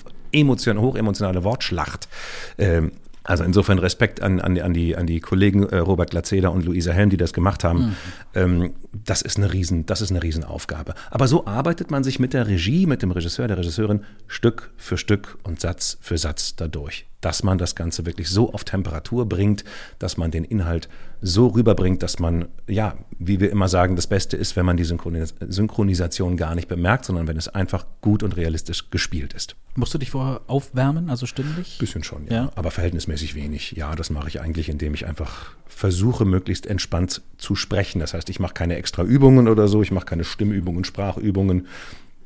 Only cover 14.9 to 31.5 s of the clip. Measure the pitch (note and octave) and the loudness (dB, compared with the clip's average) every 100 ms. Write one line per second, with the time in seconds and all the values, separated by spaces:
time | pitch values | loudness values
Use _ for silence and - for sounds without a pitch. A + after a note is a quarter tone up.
14.9 | F#2 - G2+ - - - D#2+ F2 E2+ - | -4 0 0 -2 -12 -10 -6 -4 -4 -6
15.9 | - - E2+ D#2 - - - E2 D#2 C#2+ | -6 -4 -4 -2 -4 -6 -6 -6 -6 -8
16.9 | - - - F2+ - G2+ F#2 F2 - E2+ | -12 -14 -6 -4 0 0 2 0 -4 -4
17.9 | - E2+ - D#2 F#2+ A#2 G#2 - G2 F2 | -4 -6 -6 0 2 2 0 -4 -2 -2
18.9 | D#2 - A#2+ A2 F2+ G2+ G#2 - - - | -4 -4 -2 0 2 2 2 -4 -14 -14
19.9 | - F#2 - E2 D#2+ E2 A2 E2+ E2+ - | -8 -6 -2 -2 -2 -2 -2 0 -2 -4
20.9 | - - - F#2+ F#2+ B2 G#2+ A#2 - F#2 | -12 -12 -6 0 6 6 6 4 6 4
21.9 | F#2 F2 - E2+ E2 - - - G2 G#2 | 2 0 0 0 0 -2 -8 -4 -2 -2
22.9 | - - - F2 G2 G2 G2+ F#2 F2+ F#2 | -4 -10 -6 0 2 2 4 4 4 4
23.9 | F2 - G2 - - - - F2+ F2 E2 | 2 0 0 0 -2 -2 2 2 2 2
24.9 | E2+ - E2+ D#2+ - - F#2+ G#2+ - G2+ | -2 -4 -4 -4 -6 -6 0 0 2 2
25.9 | F2+ E2+ - F2+ F2 E2 E2+ - F2 F2 | 2 0 -2 0 0 0 -2 -4 -2 2
26.9 | C3 - F2 D#2+ D#2+ - G2+ F2+ F#2 - | 0 0 -4 -2 -4 -4 -4 -2 -2 -6
27.9 | - G#2+ G#2+ G#2 F2 E2 E2 - E2+ - | -4 0 2 0 0 -2 -2 -4 -8 -4
28.9 | - - D#2+ C#2 - - - - - A#2+ | -4 -2 -4 -6 -8 -10 -12 -8 -4 -2
29.9 | D#3 B2+ C3 C3 B2 - C#3 - B2+ C3+ | -2 -4 -4 -4 -4 -4 -4 -2 0 0
30.9 | D#3+ F3 B2 B2+ - C#3+ | 0 -2 -4 -6 -6 -6